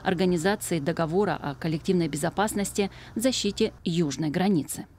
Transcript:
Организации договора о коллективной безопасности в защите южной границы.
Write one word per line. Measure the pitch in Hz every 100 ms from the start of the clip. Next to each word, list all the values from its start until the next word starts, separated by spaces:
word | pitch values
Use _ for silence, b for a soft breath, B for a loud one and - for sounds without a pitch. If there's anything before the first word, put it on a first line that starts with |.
Организации | - 175 185 180 180 208 - 170
договора | 156 165 160 175 202 151
о | 147 135
коллективной | 170 156 - 185 165
безопасности | 147 165 175 214 208 196 - 196 B B -
в |
защите | 254 247 202 196 220 -
южной | - 165 156 135 156
границы. | 151 190 175 147 - -